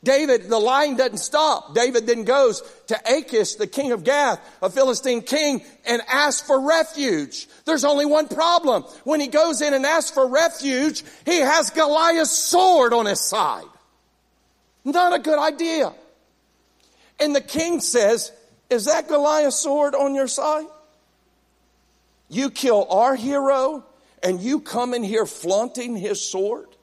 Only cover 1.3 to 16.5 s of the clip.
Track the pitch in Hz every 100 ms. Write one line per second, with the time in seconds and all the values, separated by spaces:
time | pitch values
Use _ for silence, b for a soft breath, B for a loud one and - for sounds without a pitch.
1.3 | 294 311 254 - 151 247 247 226 233 208
2.3 | 269 262 196 - B - 220 220 269 -
3.3 | 233 190 - 214 - 277 233 165 285 285
4.3 | 180 B B 185 202 269 233 254 240 -
5.3 | 285 294 262 B B - 240 - 262 294
6.3 | - - 269 269 330 320 - 277 165 143
7.3 | - - b - 311 285 285 294 302 302
8.3 | - 330 349 320 214 - B - 302 277
9.3 | 294 330 269 294 277 269 330 - - 262
10.3 | 262 330 330 277 254 302 302 - B -
11.3 | 349 262 320 302 - 302 302 330 330 311
12.3 | - - 349 370 349 247 233 208 196 -
13.3 | 214 160 107 - _ _ _ _ _ _
14.3 | _ _ _ _ _ 254 311 349 349 254
15.3 | 302 302 294 330 320 220 - - _ _
16.3 | _ _